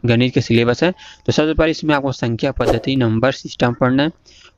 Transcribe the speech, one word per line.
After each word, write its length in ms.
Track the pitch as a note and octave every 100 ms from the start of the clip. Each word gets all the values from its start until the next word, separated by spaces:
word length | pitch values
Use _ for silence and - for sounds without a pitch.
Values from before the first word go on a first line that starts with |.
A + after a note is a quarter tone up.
| A#2
गणित 260 | A#2 B2+
के 60 | C3
syllabus 420 | - A2+ A#2+ A#2+
है। 100 | E3 - - - -
तो 60 |
सबसे 220 | C3+ D#3
पहले 160 | D#3 D#3+
इसमें 240 | D#3 D3+
आपको 180 | D3 C#3
संख्या 400 | B2 A#2+ A#2 C#3+
पद्धति, 440 | B2+ A#2+ A#2 - C3+
नंबर 360 | A#2 A2 B2+
system 420 | B2+ - - B2+
पढ़ना 280 | A#2+ B2+ C3
है, 80 | D3+ - _ - -